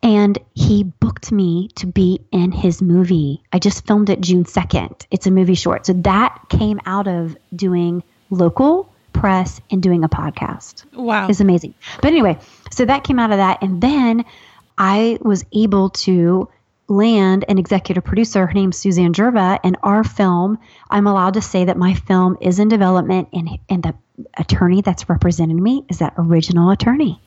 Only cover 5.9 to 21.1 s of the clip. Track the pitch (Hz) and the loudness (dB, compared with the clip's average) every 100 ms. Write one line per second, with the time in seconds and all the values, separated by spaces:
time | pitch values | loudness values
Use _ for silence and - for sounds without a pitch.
5.9 | 185 180 190 247 - _ - 214 208 - | -2 0 0 0 -4 _ -2 -2 -4 -4
6.9 | 190 202 175 165 156 _ 175 190 175 175 | -4 -4 -4 -6 -10 _ -6 -2 0 0
7.9 | 175 - _ _ 180 170 - 269 349 392 | -4 -8 _ _ 0 0 2 2 2 -2
8.9 | _ _ - 208 185 175 - - 190 185 | _ _ -4 0 0 -2 -8 -6 -2 0
9.9 | 175 160 - 156 - - - - - - | 2 0 -2 -6 -8 -10 -10 -16 -20 -20
10.9 | - 240 214 190 196 202 175 147 - - | -10 -4 -2 0 2 2 2 -2 -18 -20
11.9 | - 285 320 208 160 - _ - - 240 | -4 0 2 2 0 -8 _ -20 -4 0
12.9 | 277 277 262 226 202 190 - 196 180 240 | 0 0 0 2 2 2 0 -4 0 0
13.9 | 294 240 226 233 - - _ _ - 190 | 2 2 0 -4 -12 -20 _ _ -4 0
14.9 | 196 226 226 220 196 - 214 214 196 190 | 2 0 0 -2 -2 -2 -2 0 2 0
15.9 | - - 180 170 185 - _ _ _ _ | -2 0 2 2 0 -2 _ _ _ _
16.9 | 202 220 220 190 190 - 190 170 190 - | 0 2 4 2 0 0 -2 0 -2 -2
17.9 | 180 - 196 226 202 180 202 190 180 202 | -4 -2 -2 0 0 0 0 0 -2 -2
18.9 | 175 175 170 226 240 185 190 185 185 202 | 2 2 2 0 2 0 0 -2 -2 0
19.9 | 208 220 - 196 175 185 220 _ - - | 0 -2 -2 0 0 0 -4 _ -20 -6
20.9 | 202 202 | 0 0